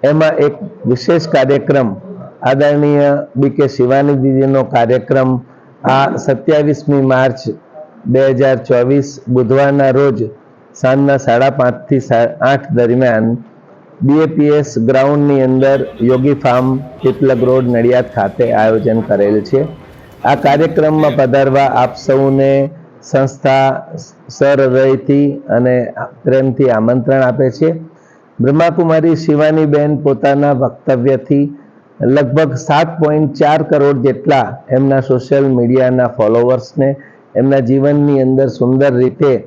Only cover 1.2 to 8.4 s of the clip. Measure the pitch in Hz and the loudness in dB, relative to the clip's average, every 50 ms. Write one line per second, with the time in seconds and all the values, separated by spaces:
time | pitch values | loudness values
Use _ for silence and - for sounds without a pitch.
1.2 | 165 - - 143 131 131 139 135 - - 143 139 127 107 95 95 - - - - | 0 0 0 0 2 2 0 -2 0 0 0 0 0 -2 -6 -10 -14 -18 -18 -18
2.2 | - - - - - 131 135 139 147 147 147 147 147 147 147 143 143 143 143 147 | -18 -20 -18 -6 -2 -2 0 2 2 2 2 2 2 2 2 2 2 2 0 -2
3.2 | - - - 127 135 135 135 - 143 131 - - 127 123 131 139 139 143 143 135 | -4 -6 -4 -2 -2 0 0 0 -2 -2 0 0 0 2 2 2 2 0 0 0
4.2 | 127 135 131 131 135 135 135 135 127 - - 120 120 113 107 127 110 - 139 135 | 0 0 0 2 0 2 2 0 -2 0 0 0 2 2 0 -2 0 0 0 0
5.2 | 131 131 131 123 127 - - - - - - _ - 127 131 135 139 - 180 - | 2 0 -2 -2 -6 -12 -20 -20 -20 -20 -20 _ -2 0 0 2 0 0 -2 -4
6.2 | - - 135 120 - - 156 151 147 147 147 - - - 143 139 135 135 131 127 | -2 -4 -4 -2 0 0 0 2 2 0 -2 -2 -2 -2 0 0 2 2 2 2
7.2 | 131 131 113 - - 117 104 - _ - - - - - - - - - 123 131 | 2 0 -2 -4 -8 -10 -10 -10 _ -20 -20 -20 -20 -20 -20 -14 -6 -2 0 2
8.2 | 135 135 135 120 | 2 2 2 2